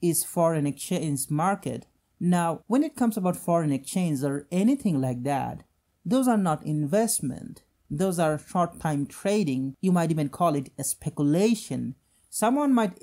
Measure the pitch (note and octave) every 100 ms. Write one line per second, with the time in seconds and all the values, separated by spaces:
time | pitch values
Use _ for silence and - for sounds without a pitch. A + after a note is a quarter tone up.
0 | F3 D#3+ - F3+ E3 D#3+ C#3+ C3+ - F3+
1 | D#3 C#3 - D3 F3+ G3+ C3+ A#2+ - _
2 | _ - F3 F3 E3+ D#3 - B3 D#4 -
3 | A#3 G#3+ F3+ E3+ - E3+ D3+ C3+ - F#3+
4 | F3 C#3 C#3 C#3+ - F3+ A3 C#4 G#3 C#3+
5 | C3 B2 C3 C#3 A#2+ - - _ _ _
6 | E3+ B3+ B3+ A3 F3+ D3+ - D3+ C#3+ G3+
7 | A3+ - C#3 - - - _ _ - D3+
8 | F#3+ F3 D#3+ D3+ - F#3 E3+ - E3 C#3+
9 | C#3 - E3+ G#3 D#3+ C3 C3+ - F#3 F3+
10 | D#3+ D#3 C#3+ - F3 C#3+ C3 - - -
11 | D3+ - C#3+ E3 A3 A3 - B2+ A#2+ -
12 | _ _ _ - G#3+ C#4 D4 A#3+ G#3+ -